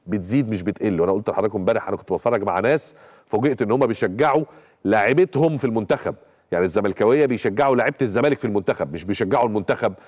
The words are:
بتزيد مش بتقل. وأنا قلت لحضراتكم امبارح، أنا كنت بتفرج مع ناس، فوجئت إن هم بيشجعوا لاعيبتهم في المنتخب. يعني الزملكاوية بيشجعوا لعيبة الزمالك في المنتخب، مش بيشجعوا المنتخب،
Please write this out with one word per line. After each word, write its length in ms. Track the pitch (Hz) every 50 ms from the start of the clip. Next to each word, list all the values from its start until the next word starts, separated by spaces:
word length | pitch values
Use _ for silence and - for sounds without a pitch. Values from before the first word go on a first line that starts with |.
| -
بتزيد 440 | - 98 104 90 90 113 143 139 110
مش 120 | 110 95 87
بتقل. 380 | 101 95 - - 107 95 85
وأنا 120 | 104 98 95
قلت 180 | 104 110 -
لحضراتكم 280 | 90 - 95 104 - 104
امبارح، 300 | 92 90 117 107 - -
أنا 80 | 98
كنت 160 | 92 - - 92
بتفرج 300 | 82 - 120 117 110 101
مع 180 | 101 87 92
ناس، 340 | 98 120 151 151 - - - - - - - - _
فوجئت 360 | - - 107 120 151 131 - 120
إن 80 | 104 113
هم 140 | 135 135
بيشجعوا 580 | 117 110 - 117 101 90 113 147 151 135 156 156 - - - - _ _ _ -
لاعيبتهم 720 | 95 107 107 101 110 135 156 185 180 - 139 156 165 156
في 80 | 135 143
المنتخب. 500 | 123 110 110 107 - - - - 92 - - - _ _ _ _ - -
يعني 120 | 87 90
الزملكاوية 640 | 92 80 104 101 101 95 - 110 110 127 151 147
بيشجعوا 500 | 131 123 107 - 117 98 110 143 139 131
لعيبة 200 | 120 113 131 147 - 135
الزمالك 360 | 113 95 117 123 151 139 -
في 60 | -
المنتخب، 480 | 117 101 101 92 - 120 - 87 71 73
مش 120 | 82 80
بيشجعوا 420 | 92 101 - 113 95 117 127 120
المنتخب، 480 | 117 104 107 95 - 135 - 123 107 92 - -